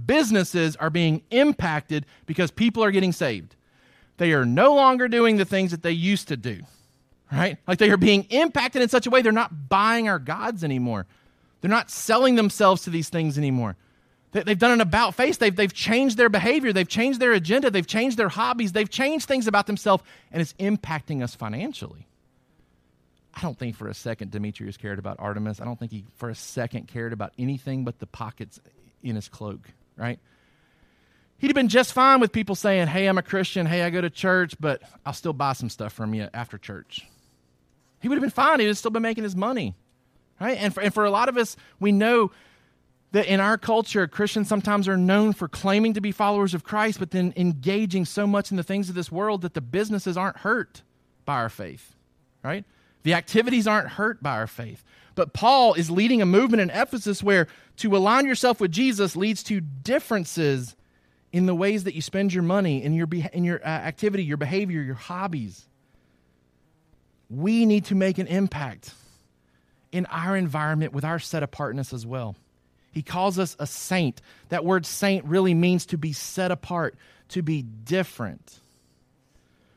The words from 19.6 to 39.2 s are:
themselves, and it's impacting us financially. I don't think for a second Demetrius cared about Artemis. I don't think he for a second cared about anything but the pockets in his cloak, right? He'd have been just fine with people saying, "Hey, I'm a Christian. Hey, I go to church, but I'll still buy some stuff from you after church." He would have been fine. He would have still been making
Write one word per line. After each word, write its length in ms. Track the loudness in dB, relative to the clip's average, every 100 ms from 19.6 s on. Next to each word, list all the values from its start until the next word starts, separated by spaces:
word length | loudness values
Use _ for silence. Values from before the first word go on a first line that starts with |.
| 0
themselves, 360 | 0 2 2 0 -20 _
and 100 | -6
it's 120 | -4
impacting 680 | -2 -2 -2 -2 -8 -6 -4
us 140 | -6 -6
financially. 720 | -8 -8 -8 -10 -14 -16 -20 _ _ _ _ _ _ _ _ _ _ _ _ -10
I 60 |
don't 160 | -8 -6
think 180 | -10 -8
for 120 | -10
a 60 |
second 380 | -10 -8 -8 -8
Demetrius 440 | -8 -8 -8 -12 -12
cared 240 | -10 -8
about 180 | -10 -8
Artemis. 420 | -6 -6 -6 -6
I 40 | -10
don't 120 | -10
think 140 | -10
he 140 | -12 -16 -14
for 140 | -12
a 60 | -12
second 520 | -10 -8 -6 -8 -12
cared 260 | -10 -8
about 180 | -8 -10 -6
anything 480 | -6 -6 -6 -6 -6
but 140 | -8
the 80 | -14
pockets 520 | -12 -12 -12 -18 -20 _ _ _ _
in 140 | -8 -8
his 140 | -8
cloak, 400 | -12 -12 -12 -16 _ _ -10
right? 240 | -8 -8 _ _ _ _ _ _ _ _ _ _ _ _
He'd 100 | 0
have 80 | 2
been 140 | 4
just 240 | 4 2
fine 260 | 4 6 6
with 140 | 4
people 220 | 0 -2 -2
saying, 320 | 0 2 2
"Hey, 180 | 2 2
I'm 140 | 0
a 40 |
Christian. 420 | 0 -2 -2 -2 0
Hey, 180 | 0
I 80 | 0
go 100 | -2
to 80 | -4
church, 460 | -2 0 2 0 -2
but 220 | -4 -4 -8 -14 -10
I'll 80 |
still 180 | -6 -6
buy 220 | -2 -4
some 160 | -4 -6
stuff 240 | -8 -10
from 200 | -8 -6
you 140 | -4 -6
after 240 | -10 -12 -14
church." 500 | -14 -16 -14 -16 -16 _ _ _ _ _ _ _ _ _
He 80 | -2
would 60 | 0
have 60 |
been 80 | 0
fine. 300 | 2 2 4
He 60 | 2
would 60 |
have 60 | 0
still 140 | -2
been 120 | -2
making 200 | -2 -4